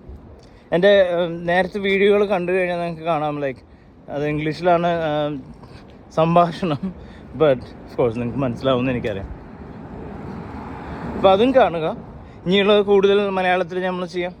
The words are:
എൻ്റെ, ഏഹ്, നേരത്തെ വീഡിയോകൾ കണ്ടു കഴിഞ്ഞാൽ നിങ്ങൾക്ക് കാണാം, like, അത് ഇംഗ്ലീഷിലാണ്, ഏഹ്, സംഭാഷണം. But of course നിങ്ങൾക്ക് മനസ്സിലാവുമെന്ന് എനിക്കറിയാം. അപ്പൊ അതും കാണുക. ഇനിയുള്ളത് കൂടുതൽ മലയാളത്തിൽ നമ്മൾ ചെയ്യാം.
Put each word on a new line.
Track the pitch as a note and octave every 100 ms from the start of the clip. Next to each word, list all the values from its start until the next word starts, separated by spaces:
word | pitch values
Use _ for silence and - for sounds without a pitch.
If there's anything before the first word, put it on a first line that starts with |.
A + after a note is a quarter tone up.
| - - - - - - -
എൻ്റെ, | E3+ G3
ഏഹ്, | G3+ F3+ E3+ F3 E3+ E3+
നേരത്തെ | F3+ F#3 G#3
വീഡിയോകൾ | G3 G3 G3+ G3+ G3+
കണ്ടു | G3 F3
കഴിഞ്ഞാൽ | F#3 F3+ F3
നിങ്ങൾക്ക് | E3+ D#3+
കാണാം, | D#3+ D#3 D3+ D3
like, | C#3 B2+ - - - - -
അത് | C#3+ D3
ഇംഗ്ലീഷിലാണ്, | D3+ D#3 D3+ F3 E3+ F3
ഏഹ്, | E3+ D#3+ D3+ D3 D3 - - - - - - -
സംഭാഷണം. | - E3 E3+ E3+ - F3+ C#3+ F#3+ - - - - B2
But | D3+ B2+
of | - - - -
course | B2 A2+
നിങ്ങൾക്ക് | A#2+ A#2
മനസ്സിലാവുമെന്ന് | C3+ A2+ C3 B2+ C3
എനിക്കറിയാം. | B2 A2 G2 F#2+ - - - - - - - - - - - - - - - - - - -
അപ്പൊ | F#3+
അതും | G3 B3
കാണുക. | C4 F#3+ E3 D#3+ A#3 - - - - F3
ഇനിയുള്ളത് | G3 G3 G#3 G3+
കൂടുതൽ | G3+ G3 G3+ G3+
മലയാളത്തിൽ | F#3+ F#3 F3+ E3+ F3+ F#3
നമ്മൾ | F3+ F3+
ചെയ്യാം. | F3+ F3+ F3+